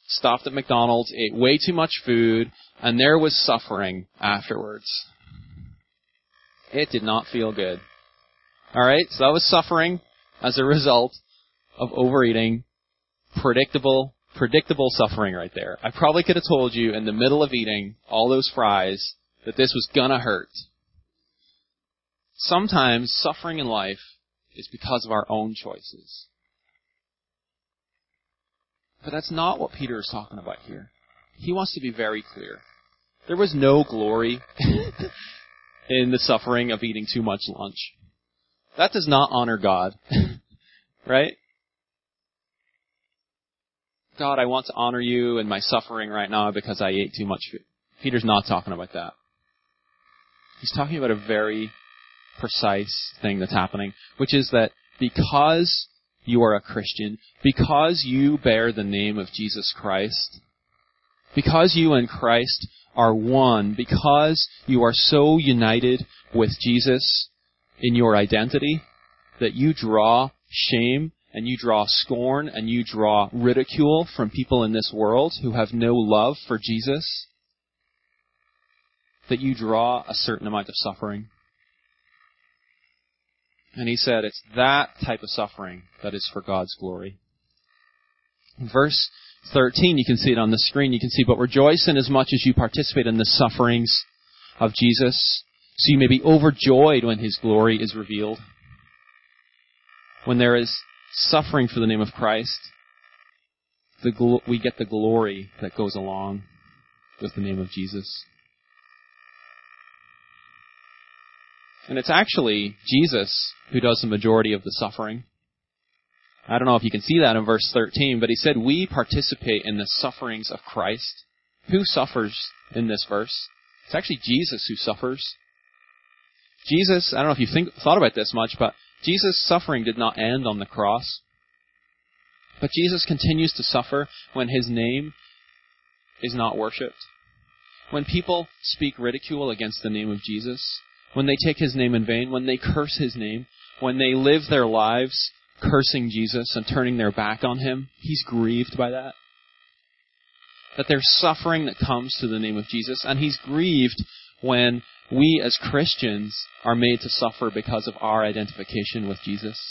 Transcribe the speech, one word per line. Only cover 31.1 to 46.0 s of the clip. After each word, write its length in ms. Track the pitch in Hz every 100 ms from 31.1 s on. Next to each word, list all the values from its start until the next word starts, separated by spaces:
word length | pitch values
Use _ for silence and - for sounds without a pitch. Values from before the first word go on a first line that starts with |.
| _ _ _
He 160 | 170
wants 220 | 185 190
to 60 | -
be 100 | 131
very 340 | 113 110 107 -
clear. 260 | - - 101 62 _ _ _ _ _ -
There 80 | 175
was 180 | 202
no 300 | 147 135 143
glory 560 | 147 113 107 113 117 123 -
<laughs> 80 | - 139 - - - 381 - - - 120 60 120 _ -
in 220 | 131 123
the 80 | 127
suffering 540 | - 117 120 120 120
of 100 | 107
eating 240 | 117 107 107
too 100 | 120
much 200 | 110 101 -
lunch. 460 | - 101 - - _ _ _ _ _ _ _ _ -
That 140 | 185
does 140 | 214 151
not 220 | 139 139
honor 260 | 123 120 110
God. 360 | 98 92 92 - _
<laughs> 960 | - - - _ _ _ _ _ _ -
Right? 280 | 131 151 - _ _ _ _ _ _ _ _ _ _ _ _ _ 60 _ _ _ _ _ _ _ _ _ _ _ _ _ -
"God, 200 | 143 135
I 80 | 123
want 200 | 127 -
to 60 |
honor 260 | - 120 123
you 380 | 120 123 120 117
in 80 | 107
my 140 | 101
suffering 500 | - 120 - 113